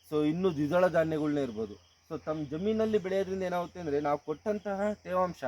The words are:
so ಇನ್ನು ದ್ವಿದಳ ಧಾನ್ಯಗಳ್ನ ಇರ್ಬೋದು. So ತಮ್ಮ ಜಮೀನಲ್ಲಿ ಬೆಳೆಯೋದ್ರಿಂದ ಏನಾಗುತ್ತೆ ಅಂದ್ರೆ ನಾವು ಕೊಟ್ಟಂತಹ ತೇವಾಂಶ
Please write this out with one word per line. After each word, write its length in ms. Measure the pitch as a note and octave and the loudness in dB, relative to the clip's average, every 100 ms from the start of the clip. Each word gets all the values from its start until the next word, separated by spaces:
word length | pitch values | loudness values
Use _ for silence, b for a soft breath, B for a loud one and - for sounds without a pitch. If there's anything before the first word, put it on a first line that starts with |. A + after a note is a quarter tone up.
| - | -4
so 180 | D3+ D3+ | 0 2
ಇನ್ನು 220 | E3 F#3+ | 2 0
ದ್ವಿದಳ 380 | D3 D3 F3 F3+ | 2 2 4 4
ಧಾನ್ಯಗಳ್ನ 500 | E3 D#3+ D#3 D3+ D3 | 4 2 0 0 0
ಇರ್ಬೋದು. 360 | C3 G#2+ G#2+ - _ _ - | -2 -4 -6 -8 _ _ -12
So 140 | D#3 | -8
ತಮ್ಮ 200 | - D#3 | -6 -6
ಜಮೀನಲ್ಲಿ 540 | D3 D#3 G3+ A3 A3 G#3+ | -4 -4 -2 0 2 2
ಬೆಳೆಯೋದ್ರಿಂದ 440 | F3+ F#3+ F#3 F#3+ | 2 0 0 -2
ಏನಾಗುತ್ತೆ 380 | F#3 F3 F3 F3+ | -2 -2 -4 -6
ಅಂದ್ರೆ 200 | E3 C#3+ | -2 0
ನಾವು 180 | D3 D3 | 0 -2
ಕೊಟ್ಟಂತಹ 760 | - D3+ A3 G#3 G#3 G3 G#3 | -2 -6 -4 -4 -4 -2 -2
ತೇವಾಂಶ 520 | G#3 E3+ F#3 F3+ E3 | -4 -2 0 0 0